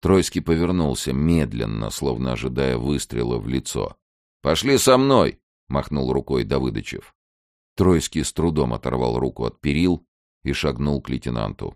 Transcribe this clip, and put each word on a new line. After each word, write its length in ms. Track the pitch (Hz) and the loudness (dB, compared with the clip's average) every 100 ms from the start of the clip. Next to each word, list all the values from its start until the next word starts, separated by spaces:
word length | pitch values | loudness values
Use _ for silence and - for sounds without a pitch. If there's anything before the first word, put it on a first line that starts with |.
Тройский 400 | - 95 85 - | 4 4 4 -2
повернулся 680 | 82 82 87 92 78 62 - | 0 2 2 2 0 -2 -2
медленно, 760 | 65 78 85 69 55 55 55 53 | 0 2 2 2 -2 -6 -4 -6
словно 440 | - 69 58 64 | -4 -4 -2 -4
ожидая 440 | 62 64 62 67 60 | -4 -4 -2 -2 -2
выстрела 600 | 64 71 - 58 60 60 | -2 -2 -4 -4 -2 -4
в 100 | 55 | -2
лицо. 500 | 65 - - 50 - _ _ _ _ | -4 -4 -6 -6 -10 _ _ _ _
Пошли 360 | - 82 131 139 | -2 0 2 2
со 200 | - 127 | 6 6
мной! — 420 | 139 131 80 - _ _ _ | 6 4 4 0 _ _ _
махнул 460 | 67 - 73 65 | -4 -2 -2 0
рукой 300 | 65 64 65 | -2 -2 -4
Давыдычев. 720 | 55 67 64 53 - - - _ _ _ _ _ _ - | 0 -2 -2 -4 -8 -12 -14 _ _ _ _ _ _ 2
Тройский 480 | 92 87 - 80 | 4 4 2 -4
с 80 | 71 | -4
трудом 420 | - 82 76 65 | 0 0 2 -2
оторвал 460 | 58 - 64 62 60 | -2 -4 -2 0 0
руку 260 | 64 - 57 | -2 -4 -6
от 140 | - | -4
перил 460 | 73 71 87 85 _ _ _ _ | -2 2 2 0 _ _ _ _
и 100 | - | -6
шагнул 480 | 69 76 62 71 71 | -2 -2 -2 -2 -2
к 80 | - | -4
лейтенанту. 680 | 64 - 58 53 50 50 | -8 -4 -4 -4 -6 -12